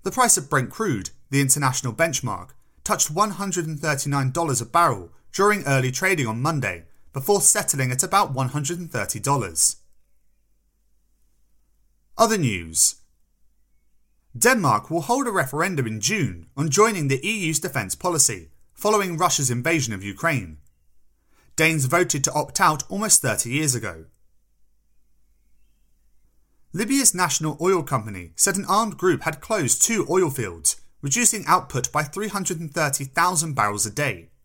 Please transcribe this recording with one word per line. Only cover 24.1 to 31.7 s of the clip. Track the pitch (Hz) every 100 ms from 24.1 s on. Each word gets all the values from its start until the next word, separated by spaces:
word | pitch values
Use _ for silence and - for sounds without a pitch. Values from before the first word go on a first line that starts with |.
| _ _ _ _ _ _ _ _ _ _ _ _ _ _ _ _ _ _ _ _ _ _ _ _ _ _
Libya's | 170 240 277 254
national | 180 175 - 156 151
oil | 175 185
company | 135 135 110 95 87 -
said | - 185
an | 196
armed | 196 226 165
group | 180 147
had | - 156
closed | - 220 139 -
two | - 220 151
oil | 180 170
fields, | 131 101 85 - - - _
reducing | - 180 233 214 170
output | 180 -